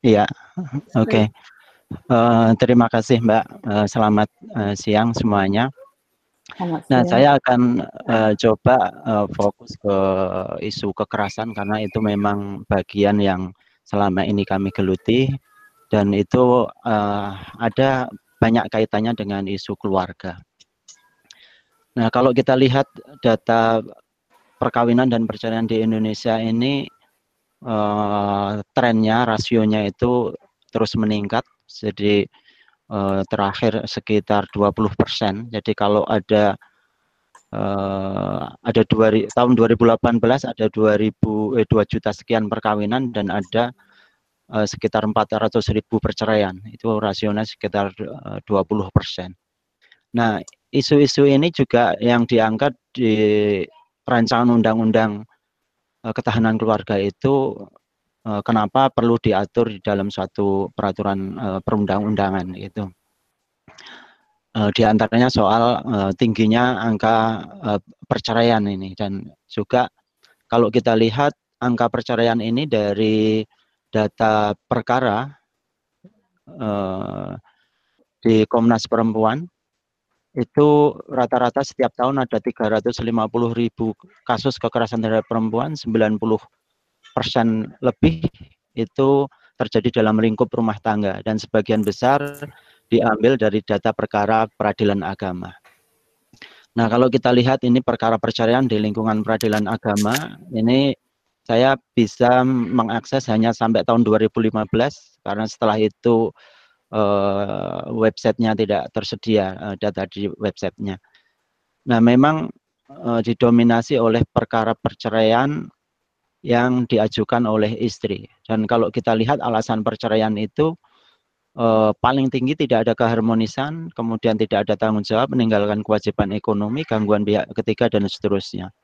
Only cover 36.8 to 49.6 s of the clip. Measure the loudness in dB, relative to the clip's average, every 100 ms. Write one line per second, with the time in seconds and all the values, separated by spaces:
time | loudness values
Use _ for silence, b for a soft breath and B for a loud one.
36.8 | b b _ _ _ -20 _ -6 -4 -4
37.8 | -4 -6 -6 -6 -6 -6 -8 -8 -2 0
38.8 | 2 2 4 2 0 0 4 4 4 4
39.8 | 4 4 2 2 2 0 -2 -4 -4 2
40.8 | 2 2 0 0 -2 0 0 0 2 2
41.8 | 2 -2 -4 -6 -2 0 2 0 0 0
42.8 | 0 -2 -2 -4 -4 -4 -2 -2 -2 -6
43.8 | b b b b _ _ _ -4 -2 -2
44.8 | -2 -2 0 -2 -2 -2 0 0 0 -4
45.8 | -2 -4 -2 -4 0 0 0 -4 -16 -8
46.8 | -4 -2 -2 -4 -4 -2 -6 -8 -6 -4
47.8 | -4 -6 -14 -14 -12 -14 -2 -2 0 -4
48.8 | 0 0 0 -10 -12 -16 _ _